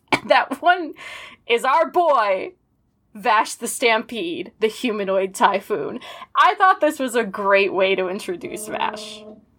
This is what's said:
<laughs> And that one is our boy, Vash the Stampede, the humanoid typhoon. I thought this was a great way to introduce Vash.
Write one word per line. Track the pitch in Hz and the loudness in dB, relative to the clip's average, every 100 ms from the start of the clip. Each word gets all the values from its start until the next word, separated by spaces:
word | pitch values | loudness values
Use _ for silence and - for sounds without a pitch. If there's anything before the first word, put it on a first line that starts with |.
| - | -6
<laughs> | |
And | - 214 | -4 2
that | 262 - 269 | 2 2 0
one | 320 359 311 - - - - - - | 2 2 0 -10 -16 -16 -18 -12 0
is | 233 254 | 0 4
our | 302 320 | 2 2
boy, | 349 330 269 208 190 359 - _ _ _ _ _ | 2 4 4 2 0 -4 -12 _ _ _ _ _
Vash | 214 233 214 - - | -4 2 2 2 -4
the | 240 | -8
Stampede, | - 233 214 - 233 175 156 185 - | 0 2 2 -2 -8 -6 -8 -10 -4
the | 214 | -4
humanoid | - 247 214 190 190 196 190 | -2 -4 -2 -2 -2 -2 2
typhoon. | 202 202 - 214 - 240 - - - | 2 2 -4 -6 -6 -10 -14 -18 -6
I | 254 330 403 | 2 4 4
thought | 381 381 | 4 4
this | 302 302 | 2 0
was | 262 233 | -2 -2
a | 208 | -2
great | 208 196 196 196 | -2 2 4 2
way | 185 190 190 | 2 2 2
to | 185 | -2
introduce | 202 - 175 - - - | -6 -8 -8 -8 -10 -8
Vash. | - - 214 214 214 214 214 _ | -4 -4 -6 -14 -16 -18 -20 _